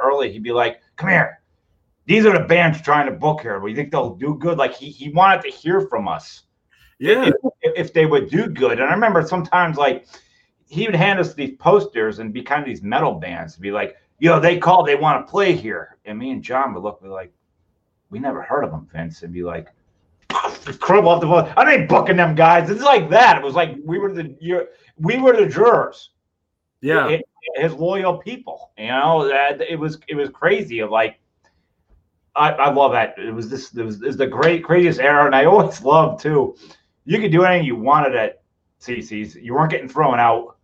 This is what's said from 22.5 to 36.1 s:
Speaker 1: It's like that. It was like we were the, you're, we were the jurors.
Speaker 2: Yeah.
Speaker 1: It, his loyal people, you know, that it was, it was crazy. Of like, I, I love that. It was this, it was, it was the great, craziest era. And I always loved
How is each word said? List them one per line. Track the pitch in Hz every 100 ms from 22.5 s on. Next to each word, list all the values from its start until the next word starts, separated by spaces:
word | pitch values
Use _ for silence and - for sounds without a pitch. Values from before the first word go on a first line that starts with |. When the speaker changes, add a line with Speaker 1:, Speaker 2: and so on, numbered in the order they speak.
| 170 165
Speaker 1:
It's | 208
like | 285 262 156
that. | 190 240 180
It |
was | 139
like | 170 165 135
we | 156 180
were | 196
the, | 175 151 131
you're, | 160 180 - _ _ _
we | 160 247
were | 262 233
the | 185
jurors. | 139 233 165 - - - _ _ _ _ _ _ _
Speaker 2:
Yeah. | 135 160 147
Speaker 1:
It, | 160 - _ - 131
his | 160
loyal | 147 170 196 185 175
people, | - 247 - - - -
you | 110
know, | 131 151 160 139
that | 139 143 139
it | 156 165
was, | 156 151 -
it | 151
was | 139
crazy. | - 165 202 180 117
Of | 107
like, | 110 110 - _ _ _ _ _ _ _ _ _ _ _ -
I, | 151
I | - 143
love | 139 139
that. | 123 107 -
It | 107
was | 113 110
this, | 127 - 120
it |
was, | 110 104
it | 123
was | 131
the | 135
great, | 110 156 170
craziest | - 175 175 -
era. | 135 147 143
And | 131
I |
always | 151 208 170 -
loved | 123 151 -